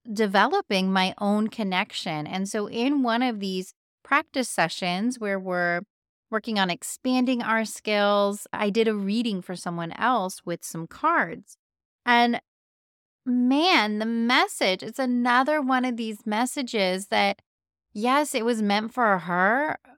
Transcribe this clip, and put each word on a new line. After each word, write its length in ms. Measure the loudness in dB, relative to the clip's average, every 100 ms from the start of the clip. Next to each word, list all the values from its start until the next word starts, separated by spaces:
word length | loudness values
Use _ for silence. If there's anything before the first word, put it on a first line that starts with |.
| -8
developing 800 | -2 2 4 4 2 0 0 2
my 220 | 2 0 0
own 300 | 0 0 0
connection. 800 | -4 -2 -2 -2 -6 -6 -6 -4
And 200 | -6 -4
so 220 | -4 -4
in 340 | -2 0 2
one 200 | 2 2
of 180 | 0 -2
these 320 | -4 -4 -8 -16 _ _
practice 460 | -2 -2 0 -4 -2
sessions 680 | 0 -2 -2 -4 -2 -2 -4
where 220 | -4 -4
we're 400 | -2 -2 0 -2 -6 _ _ _ _
working 280 | -6 -2 0
on 100 | 0
expanding 720 | -2 -8 -6 0 2 2 0
our 220 | 0 0
skills, 840 | -2 -6 -2 2 4 4 2 0 -8
I 160 | -4 0
did 180 | 2 2
a 80 |
reading 460 | 0 0 -2 -2 -4
for 160 | -6 -8
someone 360 | -6 -6 -6
else 500 | -2 0 0 -2 -6
with 180 | -8 -8
some 240 | -8 -10 -12
cards. 680 | -4 0 0 0 -6 -16 -20 _ _ _ _
And 360 | 2 4 4 0 -8 _ _ _ _ _ _ _
man, 720 | -2 2 2 4 4 4 2 -2
the 80 | -2
message, 760 | -2 2 2 0 0 0 0
it's 160 | -4 -4
another 640 | -2 0 2 2 2 0
one 240 | 0 0
of 120 | 0 -2
these 300 | -6 -6 -4
messages 800 | -2 -2 -2 -4 0 0 0 -2
that, 320 | 0 0 -2 _ _ _ _ _
yes, 420 | -4 0 2 0
it 100 | 0
was 180 | 0 0
meant 300 | 2 0 -2
for 260 | 0 2 2
her, 580 | 2 2 2 2 0 -4 _